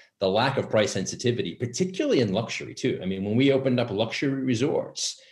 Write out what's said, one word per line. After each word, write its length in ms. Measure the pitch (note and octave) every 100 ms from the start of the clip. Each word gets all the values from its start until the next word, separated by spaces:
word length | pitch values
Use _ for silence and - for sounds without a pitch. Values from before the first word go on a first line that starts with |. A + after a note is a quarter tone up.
| - -
the 100 | F#2+
lack 300 | G#2 C3+ C3+
of 100 | G2
price 220 | A2+ G2+
sensitivity, 640 | G2+ F#2 - A#2+ A#2 F2
particularly 640 | - - - F#3 - D4+ F3
in 140 | G#2+
luxury 420 | F#2+ A#2 - A#2+
too. 240 | - C3 E2
I 60 | F2+
mean, 160 | F#2+
when 140 | G2+ A2+
we 160 | C#3
opened 260 | C3+ C3+ B2
up 100 | A#2
luxury 540 | G2+ A2+ - C#3+ C3+
resorts 760 | C3 A2+ C#3+ E3 - - - - -